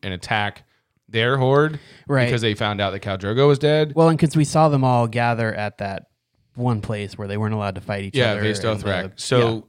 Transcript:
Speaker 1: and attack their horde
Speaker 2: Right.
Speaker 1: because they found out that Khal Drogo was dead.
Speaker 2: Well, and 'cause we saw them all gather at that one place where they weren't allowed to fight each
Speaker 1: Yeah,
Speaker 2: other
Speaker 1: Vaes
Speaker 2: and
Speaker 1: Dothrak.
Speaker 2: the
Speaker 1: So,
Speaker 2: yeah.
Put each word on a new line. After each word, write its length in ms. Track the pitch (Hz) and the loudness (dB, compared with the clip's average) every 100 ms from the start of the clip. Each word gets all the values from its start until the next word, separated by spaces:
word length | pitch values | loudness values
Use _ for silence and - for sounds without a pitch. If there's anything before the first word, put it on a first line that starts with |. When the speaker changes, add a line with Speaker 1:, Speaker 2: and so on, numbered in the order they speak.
Speaker 1:
and 100 | 98 | -10
attack 500 | 90 - 110 104 - _ _ _ _ _ | -10 -4 -4 -4 -8 _ _ _ _ _
their 300 | 113 117 135 | -2 0 2
horde 420 | 131 139 156 151 - - - | 2 4 2 -2 -14 -18 -4
Speaker 2:
Right. 180 | 139 123 | 0 2
Speaker 1:
because 160 | 120 | 2
they 140 | 113 101 | 0 0
found 260 | 107 104 | -2 -2
out 100 | 101 | -2
that 100 | 98 | -4
Khal 160 | 104 95 | -6 -6
Drogo 280 | 98 117 143 | -2 2 4
was 120 | 139 | 4
dead. 340 | 147 151 151 143 | 2 2 0 2
Speaker 2:
Well, 140 | 165 | 4
and 80 | 160 | 4
'cause 180 | 160 156 | 2 2
we 100 | 147 | 2
saw 240 | 160 156 | 4 4
them 140 | 143 | 4
all 240 | 131 123 117 | 2 2 2
gather 460 | 117 120 117 113 | 0 0 0 -2
at 240 | 92 104 - | -2 -6 -6
that 280 | 101 98 - _ _ _ _ - | -8 -8 -12 _ _ _ _ -4
one 260 | 123 113 | -2 -2
place 340 | 101 107 101 98 | -2 -6 -6 -10
where 100 | 104 | -8
they 100 | 104 | -4
weren't 160 | 107 | -4
allowed 220 | 107 101 95 | -2 -4 -6
to 60 | |
fight 240 | - 101 98 | -6 -6 -4
each 100 | 127 | 0
Speaker 1:
Yeah, 160 | 120 | 0
Speaker 2:
other 100 | 104 | 0
Speaker 1:
Vaes 220 | 107 101 | -2 -2
Speaker 2:
and 160 | 113 104 | -2 -2
Speaker 1:
Dothrak. 340 | 101 92 95 - | -2 -4 -4 -8
Speaker 2:
the 60 | |
Speaker 1:
So, 320 | - 127 117 | 0 2 2
Speaker 2:
yeah. 80 | 113 | 0